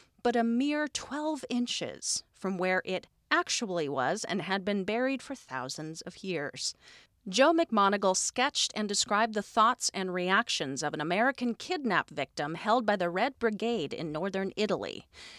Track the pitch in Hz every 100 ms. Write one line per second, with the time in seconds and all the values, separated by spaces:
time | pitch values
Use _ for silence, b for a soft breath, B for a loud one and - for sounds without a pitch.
0 | B _ 240 233 233 233 285 294 302 -
1 | - 285 302 302 - 247 240 - 139 71
2 | - - - _ 190 190 185 185 - 185
3 | - _ _ 311 349 - 220 170 147 135
4 | 127 202 - 190 170 196 190 202 185 220
5 | 262 269 - 269 - 131 127 - 156 160
6 | - - 185 165 143 - - - B B
7 | B _ 202 190 285 330 330 220 196 202
8 | 202 190 - - 269 - - - 208 202
9 | - 208 226 214 - - 220 247 - 190
10 | 185 180 180 196 240 - 147 135 151 156
11 | 151 185 254 254 247 226 - 359 254 170
12 | - 147 135 - 147 165 208 240 214 202
13 | 175 180 254 - 226 208 233 233 143 -
14 | 160 151 190 190 196 - 214 160 95 50
15 | - B B